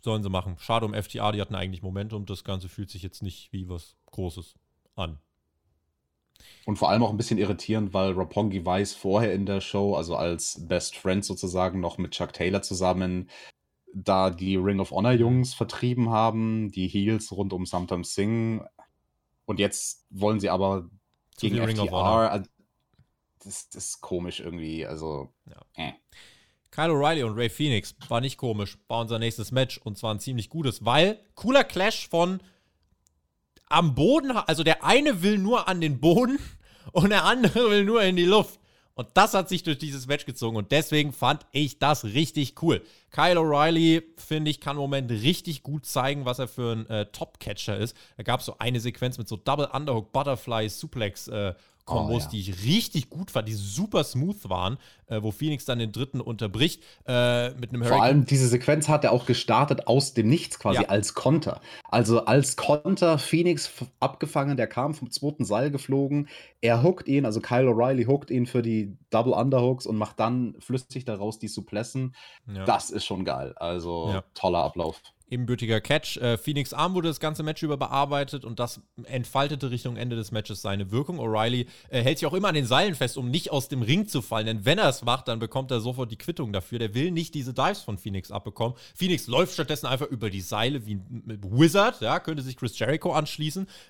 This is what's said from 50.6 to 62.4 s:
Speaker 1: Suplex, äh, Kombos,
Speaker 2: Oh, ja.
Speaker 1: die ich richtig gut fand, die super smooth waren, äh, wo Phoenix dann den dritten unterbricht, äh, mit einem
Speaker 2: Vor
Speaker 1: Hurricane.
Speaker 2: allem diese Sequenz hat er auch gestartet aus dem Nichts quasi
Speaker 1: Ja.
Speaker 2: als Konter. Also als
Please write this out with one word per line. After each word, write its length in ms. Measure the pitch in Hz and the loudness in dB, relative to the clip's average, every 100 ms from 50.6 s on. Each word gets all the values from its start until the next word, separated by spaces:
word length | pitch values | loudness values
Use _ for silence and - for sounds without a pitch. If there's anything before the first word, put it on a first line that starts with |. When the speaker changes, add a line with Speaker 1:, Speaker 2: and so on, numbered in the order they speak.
| 110 | -2
Speaker 1:
Suplex, 600 | - 156 123 107 - - | -6 -10 -6 -4 -6 -10
äh, 240 | 110 101 90 _ _ | -6 -4 -6 _ _
Kombos, 400 | - - 80 117 | -4 -2 0 -2
Speaker 2:
Oh, 20 | - | -2
ja. 40 | |
Speaker 1:
die 100 | 110 | -6
ich 220 | 95 92 | -6 -4
richtig 460 | 107 202 226 165 127 | 0 2 2 -4 -6
gut 220 | 151 190 | -10 -6
fand, 160 | 160 113 | -4 -4
die 60 | |
super 500 | 107 101 104 214 175 | -6 -6 -6 -2 0
smooth 440 | 147 123 160 202 95 | 0 -2 -2 -4 -4
waren, 300 | 90 92 135 - _ _ | -2 -2 -4 -10 _ _
äh, 160 | 113 | -4
wo 80 | 107 | -4
Phoenix 340 | 101 156 143 - | -4 -4 -4 -4
dann 140 | 120 | -4
den 120 | 113 | -4
dritten 300 | 104 131 127 | -4 -6 -6
unterbricht, 600 | 117 113 110 104 160 - - - - | -6 -6 -4 0 0 -2 -12 -14 -2
äh, 420 | 123 123 120 120 131 | 2 4 4 0 -4
mit 160 | 120 | -8
einem 100 | 123 | -2
Speaker 2:
Vor 120 | 117 | 2
Speaker 1:
Hurricane. 80 | 107 | 6
Speaker 2:
allem 240 | 117 143 127 | 6 6 6
diese 200 | 139 127 | 4 6
Sequenz 400 | 120 - 151 147 | 4 4 2 4
hat 160 | 151 | 4
er 80 | 113 | 4
auch 140 | 123 - | 4 4
gestartet 600 | 120 - 113 143 135 - | 0 4 4 4 2 4
aus 260 | 123 139 | 4 4
dem 160 | - 107 | 2 4
Nichts 300 | 165 - - | 4 0 -4
quasi 240 | 107 101 | 0 2
Speaker 1:
Ja. 60 | - | 2
Speaker 2:
als 260 | 101 98 - | 0 0 0
Konter. 440 | - 160 - - - - - | 2 2 2 -6 -12 -20 0
Also 400 | 113 110 117 - | 2 4 4 6
als 300 | 127 | 4